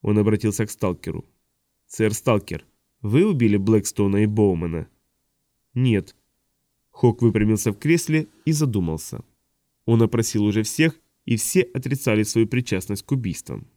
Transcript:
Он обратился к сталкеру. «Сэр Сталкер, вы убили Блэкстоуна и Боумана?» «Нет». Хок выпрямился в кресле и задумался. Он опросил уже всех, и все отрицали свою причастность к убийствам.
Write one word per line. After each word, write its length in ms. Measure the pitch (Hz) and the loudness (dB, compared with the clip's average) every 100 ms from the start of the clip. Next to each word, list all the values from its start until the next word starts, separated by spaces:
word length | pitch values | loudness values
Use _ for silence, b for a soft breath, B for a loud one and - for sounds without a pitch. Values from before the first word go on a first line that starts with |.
Он 160 | - 104 | 0 2
обратился 460 | 104 107 107 101 | 2 2 -2 -2
к 60 | 107 | -6
сталкеру. 580 | - 98 87 - 82 - _ _ _ _ _ _ | -4 -6 -4 -8 -10 -14 _ _ _ _ _ _
«Сэр 280 | - 110 | -2 -2
Сталкер, 500 | 110 - 107 - 80 _ _ _ _ | 0 0 0 -2 -12 _ _ _ _
вы 260 | 107 123 208 | -2 2 2
убили 300 | 156 113 101 | 2 2 2
Блэкстоуна 600 | 98 110 98 - 101 101 | 2 2 0 -2 0 2
и 80 | 107 | 0
Боумана?» 640 | 104 104 87 85 82 - _ _ _ _ _ _ _ _ | 2 2 0 -4 -8 -10 _ _ _ _ _ _ _ _
«Нет». 400 | 120 127 104 - _ _ _ _ _ _ _ _ | 0 2 2 0 _ _ _ _ _ _ _ _
Хок 320 | - 123 107 | 2 2 4
выпрямился 500 | 117 107 107 107 - | 2 2 2 0 -2
в 60 | 101 | -2
кресле 500 | 147 165 - 156 151 _ | 0 0 2 -2 -2 _
и 80 | - | -2
задумался. 720 | 151 147 104 85 78 - - - _ _ _ _ _ | 0 0 0 -2 -6 -10 -14 -16 _ _ _ _ _
Он 160 | - 117 | 0 4
опросил 440 | 113 113 107 107 | 4 2 -2 0
уже 180 | 104 104 | 0 0
всех, 380 | 107 - 160 - _ _ | -2 0 0 0 _ _
и 120 | - 113 | -4 -4
все 260 | - 185 | 0 0
отрицали 600 | 180 135 131 131 - 107 | 0 -4 -4 -4 0 0
свою 240 | 107 113 113 | 0 0 0
причастность 560 | 123 123 95 - 101 | 0 -2 -6 -4 -10
к 80 | - | -4
убийствам. 560 | 139 110 - - 55 - | -4 -4 -8 -10 -12 -14